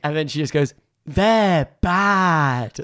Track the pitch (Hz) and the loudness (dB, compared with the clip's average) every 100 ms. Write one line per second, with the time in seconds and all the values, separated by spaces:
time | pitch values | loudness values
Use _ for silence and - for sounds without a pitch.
0 | 147 151 151 139 147 151 143 - _ _ | -4 -4 -4 -4 -4 -2 -2 -4 _ _
1 | - 143 202 226 202 170 139 _ - 180 | -8 0 2 4 4 2 -2 _ -2 0
2 | 202 196 185 165 143 123 113 - | 2 2 2 2 0 -2 -6 -10